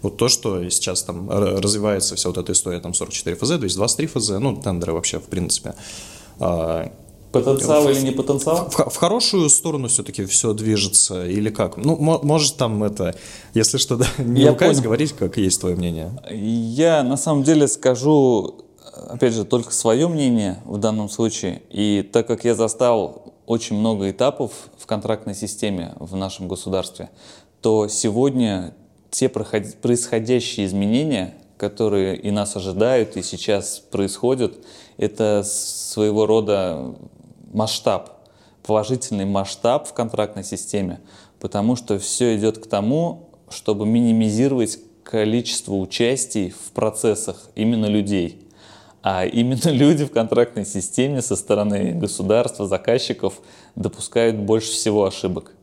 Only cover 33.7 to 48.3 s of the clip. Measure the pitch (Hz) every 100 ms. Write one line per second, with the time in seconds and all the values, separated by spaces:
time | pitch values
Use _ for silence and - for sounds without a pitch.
33.7 | - _ 95 98 - 120 131 113 - -
34.7 | - - _ 104 - 110 104 101 - -
35.7 | - - - 107 107 104 110 104 101 92
36.7 | 78 64 - - - - - - 104 107
37.7 | - - 98 - - - _ _ _ -
38.7 | 107 104 127 - 104 98 98 98 - 117
39.7 | 135 - - 117 - 104 101 92 95 -
40.7 | 104 92 87 - - - _ 98 104 104
41.7 | 123 - 101 - - 123 110 110 107 -
42.7 | 101 104 147 170 - - - _ - -
43.7 | 104 107 117 120 113 110 104 135 135 107
44.7 | - - _ - 113 107 117 120 - -
45.7 | 101 95 - 117 131 - 110 92 - -
46.7 | - 110 - 117 104 - 92 - - 110
47.7 | 117 107 104 101 101 85